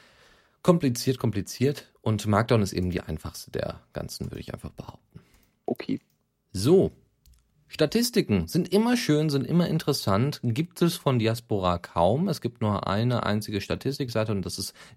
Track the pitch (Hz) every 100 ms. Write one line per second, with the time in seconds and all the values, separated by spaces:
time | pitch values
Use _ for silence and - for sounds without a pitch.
0 | _ _ _ _ _ _ - 170 139 120
1 | - 127 117 98 90 - 131 147 - _
2 | 107 104 107 104 117 117 98 - 90 87
3 | - 80 82 - - - - - _ -
4 | - - - - - - - - - -
5 | _ - - _ _ _ - - - -
6 | - _ _ _ _ 95 120 185 101 -
7 | _ _ _ _ _ _ _ - 151 226
8 | 240 202 - 98 82 170 - 196 233 240
9 | - 147 156 139 - 170 170 160 - 135
10 | - 98 139 - 123 117 170 - 170 -
11 | 143 123 110 120 - 104 90 87 - 85
12 | 90 131 190 139 117 - 107 101 - 98
13 | 123 117 - 107 104 101 - 85 131 143
14 | 127 110 110 101 87 - 101 - -